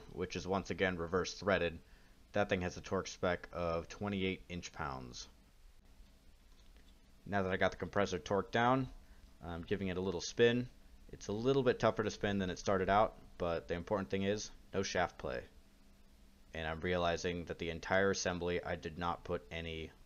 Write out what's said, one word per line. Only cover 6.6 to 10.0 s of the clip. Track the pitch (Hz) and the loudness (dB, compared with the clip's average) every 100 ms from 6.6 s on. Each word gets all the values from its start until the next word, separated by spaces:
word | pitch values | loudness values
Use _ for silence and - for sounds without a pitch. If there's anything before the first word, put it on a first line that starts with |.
| - - - - - - | -20 -20 -20 -20 -20 -16
Now | - 98 | -2 0
that | 92 | 2
I | 92 | 4
got | 92 | 2
the | - | 2
compressor | 90 104 98 90 | -2 0 2 0
torqued | - 98 - | 0 0 0
down, | 117 120 131 127 - - - - - | 2 4 4 2 -8 -18 -20 -20 -14
I'm | 82 85 | -10 -8
giving | 85 98 95 | -4 -2 -2
it | |
a | 87 | -2